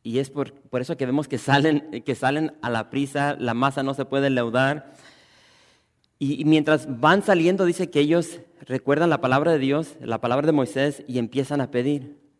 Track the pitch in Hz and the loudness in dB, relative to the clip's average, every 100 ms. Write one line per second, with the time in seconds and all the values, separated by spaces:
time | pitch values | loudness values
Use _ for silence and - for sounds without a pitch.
0 | 117 120 135 143 135 - _ 127 127 165 | -2 -4 -4 -6 -8 -10 _ -6 -6 -4
1 | 131 139 147 127 - 139 156 147 - 117 | -2 -2 -2 -6 2 4 4 0 -2 -8
2 | - 123 131 147 160 - 120 113 107 135 | -6 -2 -2 -2 -4 -6 -4 -4 -4 -4
3 | 139 143 143 139 123 117 139 135 135 135 | -4 -2 -2 -2 -4 0 -2 -2 -4 -4
4 | 131 139 139 131 117 123 135 151 - - | -2 0 0 0 0 2 0 -2 -10 -20
5 | - _ _ _ _ _ _ _ _ _ | -20 _ _ _ _ _ _ _ _ _
6 | _ _ 139 151 151 156 151 156 - 120 | _ _ -6 0 4 4 4 0 0 2
7 | 151 190 202 180 165 190 180 170 175 147 | 4 4 4 4 4 2 0 0 0 2
8 | 147 170 165 - - _ - 127 - 143 | 4 2 0 -10 -20 _ -8 -4 0 2
9 | 170 143 131 131 160 156 135 147 160 - | 2 2 2 2 2 0 0 -2 -4 -10
10 | 117 113 123 127 156 147 127 131 143 143 | -6 -4 0 0 2 2 0 0 -2 -2
11 | - 123 113 135 131 143 120 123 127 143 | -6 -6 -2 -4 -2 -2 -2 -2 -2 -4
12 | 123 - _ | -6 -20 _